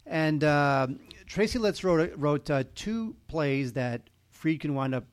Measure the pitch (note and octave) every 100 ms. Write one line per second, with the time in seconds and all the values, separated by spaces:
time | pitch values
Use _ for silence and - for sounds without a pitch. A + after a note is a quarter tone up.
0 | - D#3+ D#3 D#3 D3+ D3 C#3+ C#3 C3 C3+
1 | - - - - A3 B3 G#3+ - F#3 E3
2 | E3+ - D3 D3 - C#3+ B2+ - G#3 A3+
3 | A3+ - _ D#3+ D3 C3+ C3 B2+ B2 A#2+
4 | - _ _ - D#3+ D#3+ D3+ C#3 C3+ B2+
5 | -